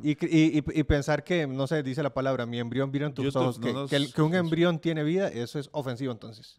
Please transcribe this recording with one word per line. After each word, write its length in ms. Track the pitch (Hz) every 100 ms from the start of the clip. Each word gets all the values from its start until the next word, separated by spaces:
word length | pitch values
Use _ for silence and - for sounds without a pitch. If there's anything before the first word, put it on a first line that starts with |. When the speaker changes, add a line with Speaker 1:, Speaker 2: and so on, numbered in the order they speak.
Speaker 1:
Y, 60 | 147
y, 480 | 143 175 160 156 147
y, 60 |
y 180 | - 156
pensar 400 | 143 147 139 147
que, 200 | - 175 143
no 180 | 131 135
sé, 160 | 160
dice 220 | 135 131
la 100 | 143
palabra, 320 | 131 135 127 117
"Mi 140 | 120
embrión 320 | 120 120 139
vino 140 | 135 147
en 60 |
tus 120 | 131
Speaker 2:
Yo 80 | 135
te-, 60 | 139
Speaker 1:
ojos", 200 | 127 120
Speaker 2:
no, 80 | 120
Speaker 1:
que, 60 |
Speaker 2:
no, 140 | 123 139
Speaker 1:
que 80 | 143
el, 80 |
Speaker 2:
es 100 | 143
Speaker 1:
que 80 | -
un 60 | 156
Speaker 2:
ofensivo. 180 | 185 170
Speaker 1:
embrión 320 | 160 175 160
tiene 240 | 165 160
vida, 240 | 151 185 196
eso 320 | 117 120 151
es 100 | 135
ofensivo 400 | 151 131 117 131
entonces. 440 | 110 113 107 -